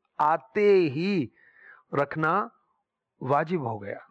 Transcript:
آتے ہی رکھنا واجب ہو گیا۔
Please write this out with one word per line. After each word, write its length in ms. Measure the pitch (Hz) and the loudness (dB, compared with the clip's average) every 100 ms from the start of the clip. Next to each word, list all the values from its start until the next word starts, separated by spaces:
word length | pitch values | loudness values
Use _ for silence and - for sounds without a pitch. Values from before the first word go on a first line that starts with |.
| _ - | _ -2
آتے 560 | 151 160 - 214 208 | 0 0 -2 0 4
ہی 520 | 196 165 131 185 196 120 _ _ _ - - _ 139 | 6 4 0 -2 0 -2 _ _ _ -20 -20 _ -4
رکھنا 460 | 143 156 156 185 233 - _ _ _ _ _ - | -2 -2 0 0 -2 -10 _ _ _ _ _ -10
واجب 400 | 131 143 156 180 | -2 0 0 -4
ہو 220 | 117 110 | -4 -8
گیا۔ 140 | 101 - - | -10 -14 -14